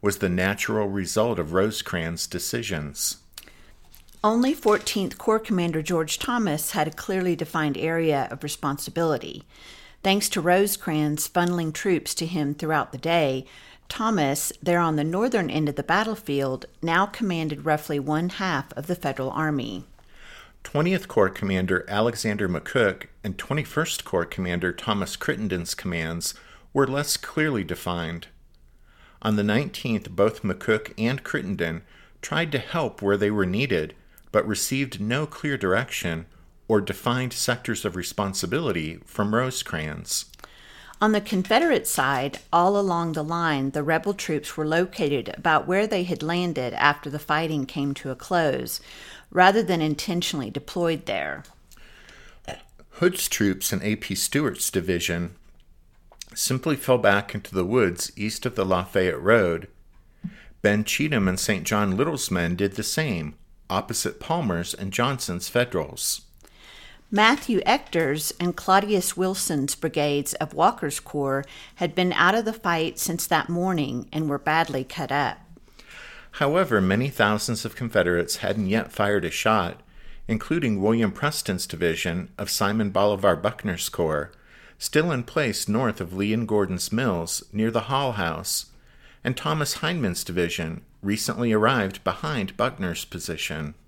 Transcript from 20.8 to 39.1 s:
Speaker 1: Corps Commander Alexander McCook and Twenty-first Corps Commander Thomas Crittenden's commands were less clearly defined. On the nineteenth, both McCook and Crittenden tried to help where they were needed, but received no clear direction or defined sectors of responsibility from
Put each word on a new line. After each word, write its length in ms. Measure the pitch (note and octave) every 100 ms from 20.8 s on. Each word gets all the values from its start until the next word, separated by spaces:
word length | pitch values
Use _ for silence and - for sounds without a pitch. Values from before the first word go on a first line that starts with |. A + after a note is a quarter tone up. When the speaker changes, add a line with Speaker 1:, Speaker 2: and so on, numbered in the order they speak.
| E3 F#3 -
Speaker 1:
Corps 220 | - F#2+
Commander 560 | - G2+ F#2+ F2+ F#2 -
Alexander 580 | G2+ A2+ A#2 A2 G#2 G2+
McCook 580 | E2+ - C3+ G#2+ - - -
and 140 | G#2 F#2
Twenty-first 680 | - D3 C#3+ - E3 -
Corps 220 | - F#2 E2+
Commander 440 | - F2+ F2 F2
Thomas 460 | E2+ - G#2 F#2 -
Crittenden's 580 | - A#2 G#2+ F2 E2+
commands 600 | - - E2+ D#2+ E2+ - - - - -
were 120 | C#3 C3+
less 300 | C3+ C#3+ -
clearly 480 | - - D#3 B2+
defined. 640 | E2+ D#2+ - F2 E2 E2+ - - - - - - - - - -
On 140 | A2 G#2
the 60 |
nineteenth, 680 | G#2 G#2+ C#3+ - - A2 -
both 320 | F2+ G#2 G#2+
McCook 500 | G#2 F2+ - A2 - -
and 260 | A2+ B2+
Crittenden 560 | - D3 F#2 F2+ E2+ E2 - - - -
tried 320 | - D3+ E3
to 60 | C#3+
help 420 | A2 E3+ C3+ -
where 160 | G2 G2+
they 140 | G#2
were 160 | G#2+ F#2
needed, 480 | G2 C3 F#2 D#2 - - - -
but 140 | - -
received 540 | G#2 - C3 C3+ F#2
no 260 | G#2 B2+ D3+
clear 300 | - D3 C#3
direction 680 | G2 F#2+ C3 - F2+ E2 E2+ - - - -
or 120 | A2
defined 520 | G2 F#2+ - B2 B2+
sectors 520 | - - A#2+ - A2
of 120 | G#2 F2+
responsibility 1040 | E2+ - G2 F#2+ F2 C3+ D#3+ F2+ D#2 -
from 300 | -